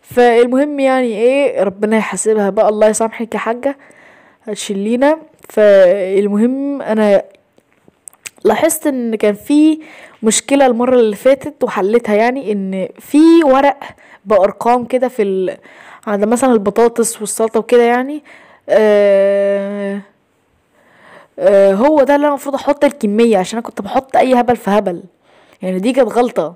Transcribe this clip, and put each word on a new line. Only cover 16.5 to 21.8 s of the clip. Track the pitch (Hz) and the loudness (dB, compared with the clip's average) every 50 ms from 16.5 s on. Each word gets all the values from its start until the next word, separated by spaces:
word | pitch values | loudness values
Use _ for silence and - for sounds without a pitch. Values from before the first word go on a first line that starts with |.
| 240 | 2
البطاطس | 220 196 202 202 233 233 233 233 - 226 - - - | 2 0 -2 0 0 0 0 0 -2 -4 -4 -4 -10
والسلطة | 214 190 - - 226 220 - 226 | -10 -10 -4 -4 -4 -2 -2 -4
وكده | 214 220 247 240 240 | -2 2 2 2 2
يعني. | 233 240 247 254 269 302 302 _ - - - - _ _ _ _ - | 2 0 -2 -4 -6 -10 -12 _ -18 -20 -20 -20 _ _ _ _ 0
آه، | 151 208 220 214 208 208 208 202 196 196 196 196 202 202 202 202 202 202 196 196 202 202 202 196 196 202 196 _ _ _ _ _ _ _ _ _ _ _ _ _ _ _ _ _ _ _ _ - - - - _ _ - | 0 2 2 4 4 4 4 4 2 2 2 2 0 0 0 0 -2 -2 -4 -6 -8 -8 -8 -8 -8 -10 -12 _ _ _ _ _ _ _ _ _ _ _ _ _ _ _ _ _ _ _ _ -20 -20 -20 -20 _ _ -2
آه، | - 190 208 196 196 196 196 | 0 2 4 4 4 4 2
هو | 196 | 2